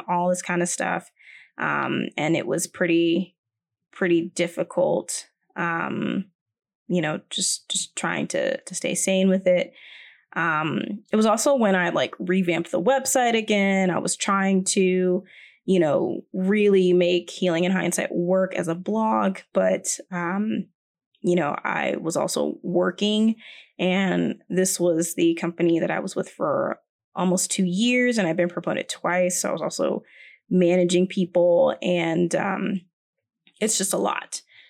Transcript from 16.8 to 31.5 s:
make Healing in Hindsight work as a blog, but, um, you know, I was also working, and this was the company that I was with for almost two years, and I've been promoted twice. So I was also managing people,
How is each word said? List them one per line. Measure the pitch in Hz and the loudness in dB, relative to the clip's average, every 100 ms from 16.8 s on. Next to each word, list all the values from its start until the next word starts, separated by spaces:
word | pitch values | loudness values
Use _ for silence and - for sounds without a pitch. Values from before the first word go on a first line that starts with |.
| 185 | 6
make | 180 175 180 170 | 4 4 2 -2
Healing | - 180 165 | -2 0 2
in | 180 | 2
Hindsight | 185 175 - - | 0 0 -2 -2
work | - 175 190 190 | -2 0 0 0
as | 190 175 | -2 -4
a | |
blog, | 170 185 220 220 220 202 190 - | -4 -4 -2 0 0 0 -2 -4
but, | 190 185 185 - - - | 0 2 0 -2 -8 -8
um, | 180 170 196 214 214 170 _ _ _ _ _ | -6 -4 -2 -2 -4 -6 _ _ _ _ _
you | 175 180 | 0 2
know, | 147 - | 2 -2
I | - 165 - - | -2 -2 -2 -2
was | 165 160 | -2 -2
also | 147 156 147 - | -2 -2 -2 -4
working, | 190 175 180 185 208 214 220 220 - - - - | -2 0 0 0 0 2 2 0 -8 -20 -20 -4
and | 180 185 190 175 170 - - | 0 2 2 0 -2 -4 -4
this | 175 185 - | 0 0 2
was | 175 160 170 | 2 2 -2
the | - 170 165 | 2 2 2
company | 170 170 170 165 | -4 0 2 2
that | 165 | 0
I | 160 | -2
was | 190 | -4
with | 190 190 | -6 -8
for | - 151 139 - - _ _ _ | -4 -2 0 -2 -6 _ _ _
almost | - 180 175 - | -2 0 0 0
two | - | -2
years, | 185 180 240 247 247 226 | 0 0 0 2 2 2
and | 170 | 0
I've | 160 | 0
been | 175 | -2
promoted | 175 - - - | -2 -4 -6 -6
twice. | - 170 180 180 180 | -6 -2 0 0 -2
So | 190 | -4
I | |
was | 160 | -4
also | 151 - - - - - - - - | -6 -2 -2 -4 -8 -20 -20 -20 -2
managing | 180 175 180 175 180 185 | 2 4 4 2 2 0
people, | - 175 180 175 | -2 0 2 4